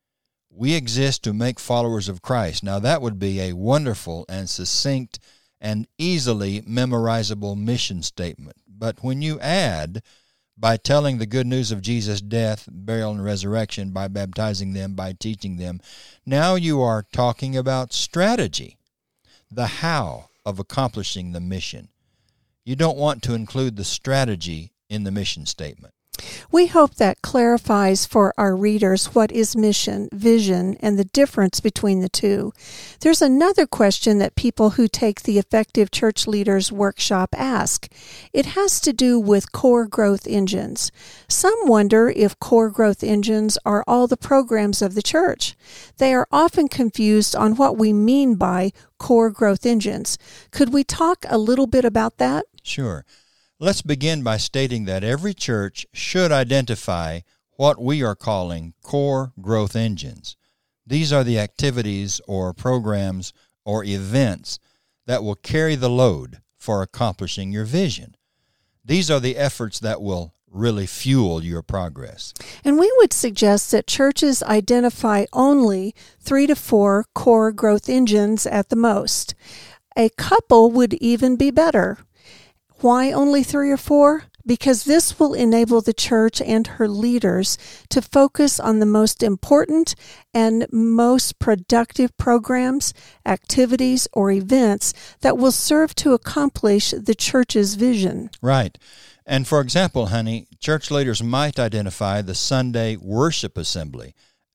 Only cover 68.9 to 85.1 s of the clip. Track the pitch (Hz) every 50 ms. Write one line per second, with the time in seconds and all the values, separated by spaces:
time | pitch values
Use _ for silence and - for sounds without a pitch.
68.9 | 151 185 180 156 - 139 123 131 123 131 143 135 - - 120 104 - - - 107
69.9 | 107 - 104 101 92 87 85 82 _ _ _ _ 92 95 113 120 110 101 98 90
70.9 | - - - 127 135 135 110 90 82 82 82 85 85 82 - - 95 95 90 82
71.9 | 69 67 64 - - - - - - - - - - - - 277 285 311 359 427
72.9 | 508 508 440 - - - - 240 202 - 220 202 202 208 - - - 208 - -
73.9 | - - 269 277 277 - 311 285 262 - - - 214 214 196 - 240 247 240 240
74.9 | - - - 226 208 202 202 - - 254 262 277 285 285 247 214 196 190 190 208
75.9 | - _ - - _ _ - - 269 269 277 285 294 - - - 233 208 202 202
76.9 | 196 202 226 _ - - - 262 233 226 220 220 214 208 - 214 208 208 - -
77.9 | 254 262 254 214 208 208 208 208 220 214 - - 214 208 196 - - 226 233 233
78.9 | 202 202 220 - - - - - - _ _ - - - - - - _ _ _
79.9 | - - 226 220 _ - - - 381 466 - - 254 226 226 233 233 254 247 214
80.9 | - - - 233 240 220 254 254 254 233 277 285 247 302 320 330 302 208 180 190
81.9 | 202 - - _ _ _ _ - - - - _ _ _ _ _ _ - - 240
82.9 | 240 254 262 269 - 277 277 285 285 285 254 - - 285 277 285 277 269 - -
83.9 | 294 294 285 285 302 320 - _ _ _ - 233 240 - - 269 254 214 - 285
84.9 | 294 339 - -